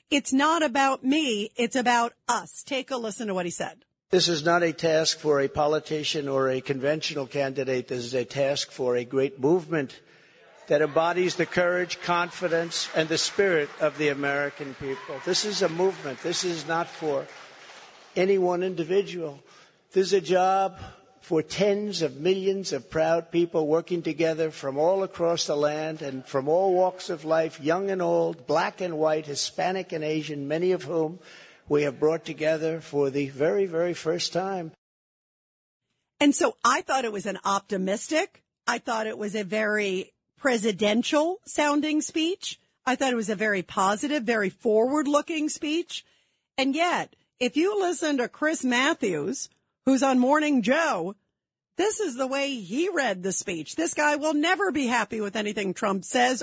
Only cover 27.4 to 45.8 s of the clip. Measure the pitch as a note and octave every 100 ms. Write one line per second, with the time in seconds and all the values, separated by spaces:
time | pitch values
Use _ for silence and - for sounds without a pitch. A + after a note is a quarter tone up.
27.4 | D#3+ - C#3+ F3 G3 F#3+ E3+ E3+ E3 E3
28.4 | - D3+ G3+ - F3+ D#3 D#3 D#3 D3 C#3
29.4 | - - E3+ F#3+ F#3 E3 D#3 D#3 D3+ D3
30.4 | C#3 D#3 F3+ F3+ C#3+ E3 D#3 F3+ - -
31.4 | - - - D3 D3 B2 D3+ E3 - D3
32.4 | D#3 D#3+ D#3+ D#3+ - C#3+ C#3 C#3 C#3 C#3
33.4 | D#3 G3+ G3 E3 F3 E3 D#3+ F3 - E3+
34.4 | F#3+ F#3+ D#3+ - _ _ _ _ _ _
35.4 | _ _ _ _ _ _ _ - D4 -
36.4 | D4+ - A#3 C4+ - C4+ A#3 G#3 G3 F#3
37.4 | - G3 - G3 F#3+ G#3 - D#4 G4 _
38.4 | _ _ - A#3+ - A3 A3 A#3 G#3 G#3+
39.4 | G3 G#3+ G#3+ G#3 G3+ F#3 - _ _ _
40.4 | C#4+ A#3 A3 F3+ G#3 G#3+ - D4+ D#4+ F#4
41.4 | - - D4 D4 D4+ D4+ - E4 D#4+ G4+
42.4 | - - _ _ - C4 C4+ A#3+ G#3 G3
43.4 | G#3+ G3 E3 - F#3+ G#3+ C#4+ D4 A3 A3+
44.4 | F#3+ - A#3+ G#3+ B3 D4+ C#4+ D4 D4+ D#4+
45.4 | D4+ - D4 D#4+